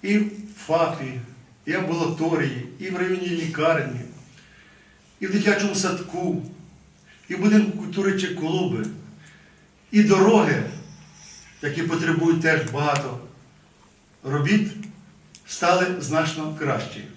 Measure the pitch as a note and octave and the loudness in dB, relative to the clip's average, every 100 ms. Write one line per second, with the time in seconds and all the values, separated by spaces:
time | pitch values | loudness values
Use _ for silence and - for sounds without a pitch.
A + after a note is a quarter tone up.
0 | F#3+ G#3+ G#3+ - - - - D#3+ D#3+ - | 2 2 0 -6 -16 -16 -2 2 2 -2
1 | C3 B2 A#2 - - _ - F3+ D3+ E3 | -8 -8 -12 -18 -20 _ -4 -2 -2 -2
2 | E3 D#3+ E3 D#3+ C3+ B2 - - F#3 F3+ | -2 0 0 0 -2 -4 -10 -10 -8 -4
3 | F#3 F#3 F3 E3 D#3+ C#3+ D#3+ D#3+ C3 A#2+ | -2 -2 -2 -4 -4 0 2 2 -2 -6
4 | - - - - - - - - _ _ | -10 -16 -20 -20 -20 -20 -20 -20 _ _
5 | _ _ F#3+ G#3 G#3+ G3 G3+ F#3+ F#3 E3+ | _ _ -2 2 4 2 2 0 -2 -2
6 | - F3+ F3+ - - - - - - _ | -6 -4 -2 -4 -6 -16 -20 -20 -20 _
7 | _ - - F3+ G#3 G#3+ - - - - | _ -20 -10 0 4 4 4 -4 -6 -2
8 | G3 F#3 F3 D3+ D#3 F#3 F#3 A#2 G#2+ - | 0 0 -2 -4 -2 0 0 -2 -6 -10
9 | - - - - - _ _ _ _ G#3 | -16 -20 -20 -20 -20 _ _ _ _ 4
10 | G#3 G3 G3 A3 D#3 - - - - - | 6 6 8 8 6 0 -2 -8 -16 -20
11 | - - - - - - C#3+ D3+ E3+ E3 | -20 -20 -20 -20 -20 -8 -6 -4 -2 0
12 | E3 D#3 E3 E3 D#3+ D#3+ A#2 C#3 D3 C#3+ | 0 2 4 2 2 0 0 -2 0 0
13 | C#3 B2 - - - _ _ _ _ _ | -2 -10 -16 -20 -20 _ _ _ _ _
14 | _ _ C3+ C#3+ C#3+ G#3 - - - - | _ _ -6 -2 2 2 0 -6 -14 -18
15 | - - - - - - F3 F#3 F3+ F3+ | -20 -20 -20 -20 -16 -2 2 4 2 -2
16 | C3 D#3 D#3 D#3+ D#3 D3+ D3 A2+ - G#2 | -2 0 0 -2 -6 -4 -4 -2 -6 -12
17 | - | -16